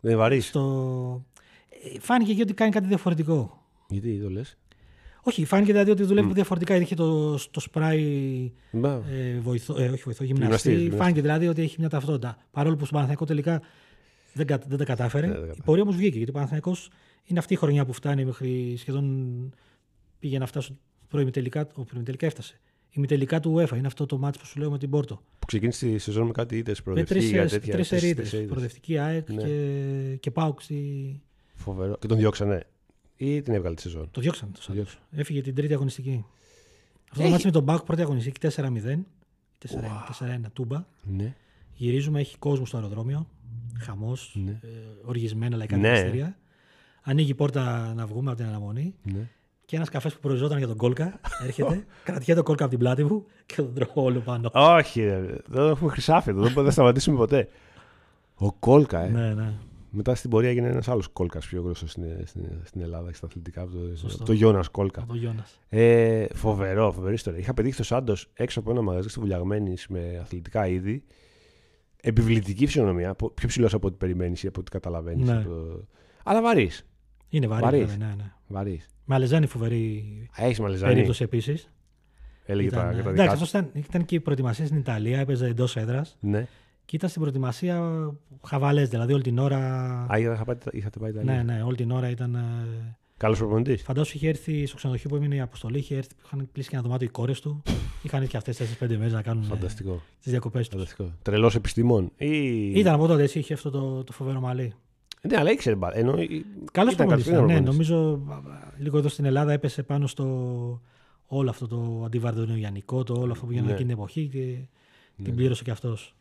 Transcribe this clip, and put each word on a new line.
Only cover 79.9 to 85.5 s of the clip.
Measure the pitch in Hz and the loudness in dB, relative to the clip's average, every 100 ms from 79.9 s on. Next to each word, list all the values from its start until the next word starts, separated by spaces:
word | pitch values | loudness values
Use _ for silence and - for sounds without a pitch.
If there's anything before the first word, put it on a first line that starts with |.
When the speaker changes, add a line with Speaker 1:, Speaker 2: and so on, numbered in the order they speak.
| 107 104 104 117 - | -4 -8 -12 -16 -2
Speaker 1:
Α, | |
έχεις | 117 110 | -2 0
με | 101 | -2
Αλεζάνη; | 95 95 | 0 4
Speaker 2:
περίπτωση | 123 120 120 | 6 6 2
επίσης. | 117 120 113 156 - _ _ _ _ _ - - | 0 0 -2 -4 -6 _ _ _ _ _ -20 -20
Speaker 1:
Έλεγε | - 101 98 | -4 0 2
Speaker 2:
Ήταν, | 95 | 2
Speaker 1:
τα, | 87 | 0
τα | 90 | 0
Speaker 2:
εντάξει, | - | 0
Speaker 1:
δικά | 156 185 | 4 4
του. | |
Speaker 2:
αυτός | 147 165 | 4 0
ήταν, | 208 165 | 0 -2
ήταν | 147 143 180 | -4 -4 -2
και | 170 | 0
η | 170 | -2
προετοιμασία | 160 139 127 110 156 | 0 0 0 -2 0
στην | 151 | 0
Ιταλία, | 123 113 107 131 | 0 -2 0 0
έπαιζε | 139 131 | 0 0
εντός | 123 | 0